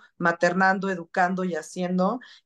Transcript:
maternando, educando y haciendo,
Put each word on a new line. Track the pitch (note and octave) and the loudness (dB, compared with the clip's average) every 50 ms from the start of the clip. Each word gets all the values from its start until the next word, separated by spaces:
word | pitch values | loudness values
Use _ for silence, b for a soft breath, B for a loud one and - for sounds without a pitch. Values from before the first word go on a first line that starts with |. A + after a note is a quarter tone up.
| b b b - | b b b -2
maternando, | F3 F3 E3+ - F3 F3 F3 F#3 F#3+ F#3+ F#3+ G3 F#3 G3 | 0 0 0 2 2 2 2 4 4 4 2 2 0 -4
educando | F#3 E3+ E3+ - - G3 F3+ F3 F#3 F3+ F#3 | -4 -6 -8 -6 -2 0 0 0 0 -2 -4
y | F#3 E3+ | -4 -4
haciendo, | D#3 D#3 - - F#3 F3+ F3 F#3 F3+ F#3 G3 A#3+ B3+ B B B B B | -6 -8 -8 -8 -6 -4 -2 0 2 2 0 0 -2 B B B B B